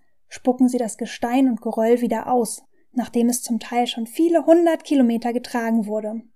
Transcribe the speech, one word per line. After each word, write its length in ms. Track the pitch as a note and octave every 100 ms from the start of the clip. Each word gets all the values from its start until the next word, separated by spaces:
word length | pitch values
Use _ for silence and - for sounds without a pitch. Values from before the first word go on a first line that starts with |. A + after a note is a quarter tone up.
| _ _ _
spucken 400 | - C4 B3 B3
sie 100 | B3
das 200 | A3 -
Gestein 500 | A3+ - A#3+ B3+ C4
und 120 | A3
Geröll 400 | A3+ A3 A3+ A#3+
wieder 320 | A#3+ A3+ -
aus, 320 | B3 A3 - - _ _
nachdem 360 | B3+ A#3 A#3+ A#3
es 140 | A#3+
zum 180 | - A3+
Teil 260 | - A#3+ A#3+
schon 200 | - A3+
viele 400 | - E4 E4 D#4
hundert 360 | E4+ E4+ D#4+
Kilometer 500 | - C#4+ A#3+ A#3 A#3+
getragen 540 | A#3+ A#3+ A#3+ A3+ A3+ G#3
wurde. 360 | G#3+ G#3+ A3+ -